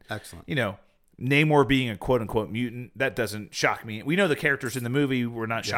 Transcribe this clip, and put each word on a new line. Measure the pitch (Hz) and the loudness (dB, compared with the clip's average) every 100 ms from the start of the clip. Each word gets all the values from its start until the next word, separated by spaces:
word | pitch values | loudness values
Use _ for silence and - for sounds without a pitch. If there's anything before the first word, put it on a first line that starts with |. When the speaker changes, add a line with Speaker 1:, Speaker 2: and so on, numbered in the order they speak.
| - | -10
Speaker 1:
Excellent. | 107 - 85 - | -10 -10 -14 -6
Speaker 2:
You | 151 | -2
know, | 107 95 _ _ _ - | -2 -4 _ _ _ -6
Namor | 127 143 156 147 131 | 2 4 6 6 6
being | 135 123 | 4 2
a | 101 | -2
quote-unquote | - 123 104 113 107 | 2 2 2 -2 -2
mutant, | 110 123 120 123 - | -4 -4 -6 -10 -4
that | 135 - | -4 -2
doesn't | 110 107 101 | -4 -6 -10
shock | - 139 101 117 | -2 0 0 -6
me. | 110 | -8
We | 139 175 | -2 2
know | 185 | 2
the | 135 | 2
characters | 151 139 123 127 | 0 0 -2 -4
in | |
the | 120 | -2
movie. | 139 143 131 120 | 2 2 2 -2
We're | 117 113 | -4 -4
not | 113 | -4
Speaker 1:
Yeah. | 104 | -2